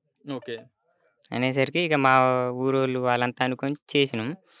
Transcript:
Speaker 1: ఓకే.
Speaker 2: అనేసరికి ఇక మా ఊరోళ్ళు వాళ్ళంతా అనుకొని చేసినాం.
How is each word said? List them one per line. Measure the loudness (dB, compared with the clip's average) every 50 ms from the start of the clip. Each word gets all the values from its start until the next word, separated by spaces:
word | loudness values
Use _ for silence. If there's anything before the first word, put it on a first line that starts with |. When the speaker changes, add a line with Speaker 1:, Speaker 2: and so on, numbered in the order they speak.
| _ _ _ _ -14 -12
Speaker 1:
ఓకే. | -12 -12 -10 -12 -14 -14 -14 -18 _ _ _ _ _ _ _ _ _ _ _ -10
Speaker 2:
అనేసరికి | -6 -2 -2 -2 0 0 -2 0 0 -2
ఇక | -2 0 0
మా | 2 4 6 6 6 6 4 2 0 0 -2
ఊరోళ్ళు | -4 -2 -2 0 0 0 0 0 -2 -2
వాళ్ళంతా | 0 0 0 0 0 -2 -2 -2 -2
అనుకొని | -2 -2 -4 -4 -6 -6 -6 _ -4 0 0
చేసినాం. | 0 0 0 -4 -6 -6 -8 -10 _ _ _ _